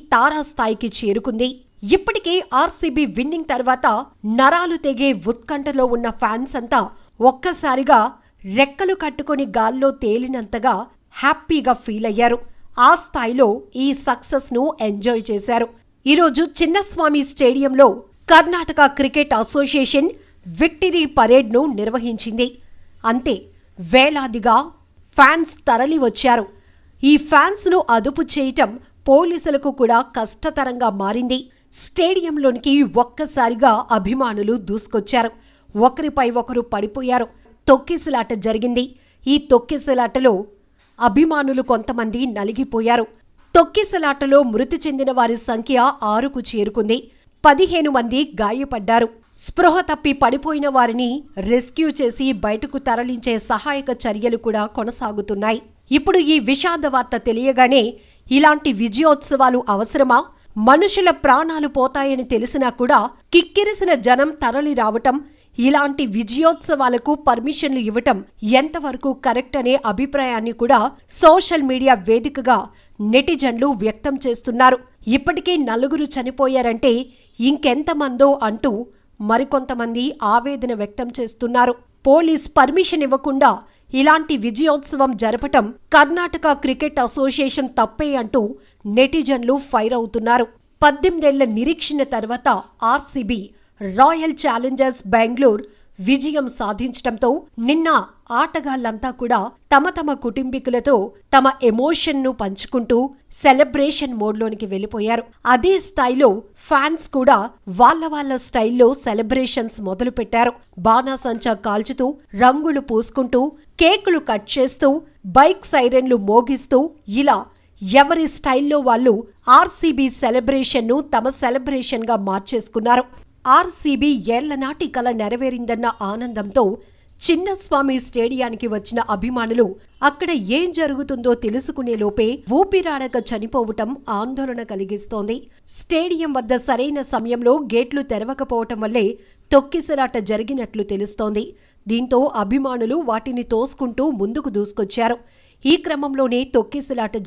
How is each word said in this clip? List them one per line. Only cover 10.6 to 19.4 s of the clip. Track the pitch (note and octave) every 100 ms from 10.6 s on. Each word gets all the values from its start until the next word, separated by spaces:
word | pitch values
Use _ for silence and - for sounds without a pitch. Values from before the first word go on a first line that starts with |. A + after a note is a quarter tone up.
| A#3+ G3 B3+ _ _ -
హ్యాపీగా | C4+ D#4 - D#4 B3 A#3 -
ఫీల్ | G#3+ A3+
అయ్యారు. | G#3 A#3 A#3 - - - - B3+
ఆ | F4
స్థాయిలో | - D4 A#3+ B3 A3+ A#3+ - B3
ఈ | C#4 C#4 C#4+
సక్సెస్ | A#3+ - C4+ C4+ A#3+
ను | D4 D4+ A3
ఎంజాయ్ | G3+ A3+ A#3 A3+
చేశారు. | G#3 G3+ A#3 A#3 - _ _ C4
ఈరోజు | D#4 E4 B3 F4 -
చిన్నస్వామి | D#4+ G4 G4 - D#4 D4 C#4
స్టేడియంలో | - B3+ C4+ C#4 C4 B3+ G#3+ - _ -
కర్ణాటక | D#4+ E4 F4 D#4+ D4+ C#4 C#4
క్రికెట్ | C4+ D4+ C#4+ A3